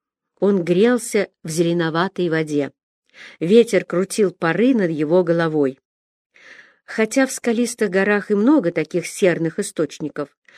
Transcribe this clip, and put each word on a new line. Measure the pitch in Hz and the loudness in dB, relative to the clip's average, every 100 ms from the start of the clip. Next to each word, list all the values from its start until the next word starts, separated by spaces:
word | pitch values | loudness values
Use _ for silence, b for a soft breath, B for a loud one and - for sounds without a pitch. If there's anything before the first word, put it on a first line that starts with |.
| _ _ _ _ | _ _ _ _
Он | 190 202 | 0 0
грелся | 165 175 233 247 240 214 190 _ | 0 2 2 2 -2 -4 -4 _
в | 170 | -10
зеленоватой | 160 170 170 165 160 185 - 180 | -2 0 0 -2 -2 -4 -2 -2
воде. | 160 156 147 135 - _ _ _ B B B | -2 -2 -2 -4 -8 _ _ _ B B B
Ветер | 165 226 233 190 | 4 4 6 2
крутил | 175 175 190 - 196 | 0 -4 -4 0 -2
пары | - 170 165 240 | 0 -2 0 2
над | 254 180 | 2 0
его | 156 151 180 | -2 0 2
головой. | 170 170 165 156 139 135 _ _ _ _ _ B B B B B | 2 0 0 0 -2 -2 _ _ _ _ _ B B B B B
Хотя | _ - 220 269 262 | _ -4 -2 0 0
в | |
скалистых | - - 226 240 - 214 | -2 -4 -2 -2 -2 -2
горах | 185 196 208 196 | 0 0 0 0
и | |
много | 208 220 302 170 | 0 4 4 2
таких | 170 156 175 165 | -2 -4 -4 -6
серных | - 190 160 165 - | 0 2 2 -2 -4
источников, | 196 - 156 - 151 - 143 _ _ | -8 -4 -6 -4 -10 -8 -10 _ _